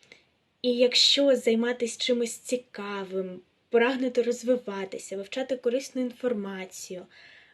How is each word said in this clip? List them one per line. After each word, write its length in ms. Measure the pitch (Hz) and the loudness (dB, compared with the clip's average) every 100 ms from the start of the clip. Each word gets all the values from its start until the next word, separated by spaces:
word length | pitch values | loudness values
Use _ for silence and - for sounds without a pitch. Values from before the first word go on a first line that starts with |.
| _ - _ _ _ _ | _ -20 _ _ _ _
І 120 | 247 240 | -2 4
якщо 600 | 247 - - 220 277 247 | 4 6 4 6 6 6
займатися 640 | 233 226 240 247 233 - | 4 2 2 -2 -4 -2
чимось 380 | 240 240 233 - | 0 0 0 -6
цікавим, 1040 | - 247 - - 202 202 185 190 185 180 - _ _ | -4 -4 -4 -12 -8 -8 -6 -6 -6 -10 -18 _ _
прагнути 520 | 233 240 262 254 247 | 2 2 2 0 0
розвиватися, 960 | 233 233 233 247 214 196 190 - - 196 | 0 -2 0 0 0 -8 -8 -10 -10 -10
вивчати 400 | 196 262 254 254 | -8 -8 -4 -2
корисну 440 | 240 254 277 254 | -2 -2 -4 -6
інформацію, 1040 | 247 233 247 214 196 190 185 - - 180 - - - - _ | -6 -4 -4 -4 -6 -10 -12 -14 -14 -14 -16 -20 -20 -20 _